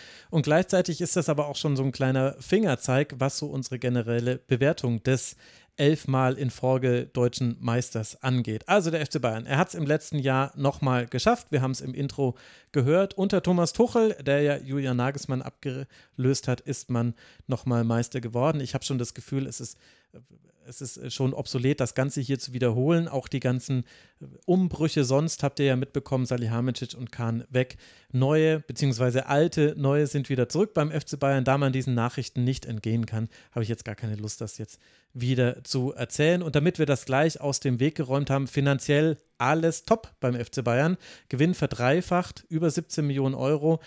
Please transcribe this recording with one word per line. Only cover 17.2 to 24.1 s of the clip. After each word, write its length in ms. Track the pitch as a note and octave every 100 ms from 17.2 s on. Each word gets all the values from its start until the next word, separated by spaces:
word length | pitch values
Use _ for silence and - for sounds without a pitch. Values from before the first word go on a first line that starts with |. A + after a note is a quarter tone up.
| - - -
nochmal 360 | B2 - A#2+
Meister 380 | A#2 A#2 A#2+ C3
geworden. 380 | A#2 A#2+ C#3 D3+
Ich 140 | C3
hab 100 | C3+
schon 120 | - C3
das 160 | A#2+
Gefühl, 340 | - - C3+ C3+
es 140 | A#2+
ist, 160 | A#2 - _ _ _ - B2+ - _ _ B2
es 140 | B2
ist 320 | C3 - B2
schon 220 | - C3
obsolet, 440 | - - C3 B2+ C#3+
das 160 | B2
Ganze 260 | - C3+ D3
hier 180 | B2+ C3+
zu 140 | -
wiederholen. 520 | B2 B2 A#2 C3+ E3+ E3
Auch 220 | C#3 -
die 100 | C#3
ganzen 460 | B2+ B2+ - C3 - - -